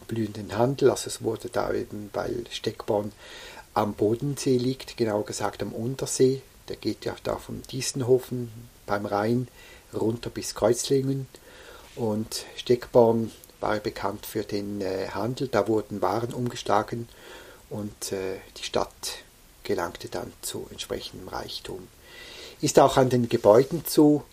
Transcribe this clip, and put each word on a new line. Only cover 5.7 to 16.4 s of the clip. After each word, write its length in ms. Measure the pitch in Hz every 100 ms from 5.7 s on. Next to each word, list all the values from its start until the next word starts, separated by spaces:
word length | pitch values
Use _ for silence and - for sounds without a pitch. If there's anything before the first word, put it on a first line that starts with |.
Untersee. 680 | - 117 135 131 - 131 131 - - -
Der 80 | -
geht 300 | 110 - -
ja 100 | -
da 140 | - -
von 240 | - 110 -
Diessenhofen 800 | 131 123 139 120 127 - 127 117 113 117 - -
beim 200 | 101 104
Rhein 420 | 101 110 123 123 - - - -
runter 360 | - 107 117 -
bis 260 | - - -
Kreuzlingen. 720 | 107 120 - 139 135 135 131 - - - - - - -
Und 500 | 110 107 110 - - -
Steckborn 720 | - 120 - 127 113 113 110 - - -
war 180 | 104 107
bekannt 460 | 110 - 107 107 -
für 180 | 110
den, 380 | 101 104 101 101
äh, 260 | 92 95 92
Handel. 380 | 98 113 131 131
Da 200 | 107 101
wurden 340 | 107 - 101
Waren 320 | 92 110 117
umgeschlagen 760 | 120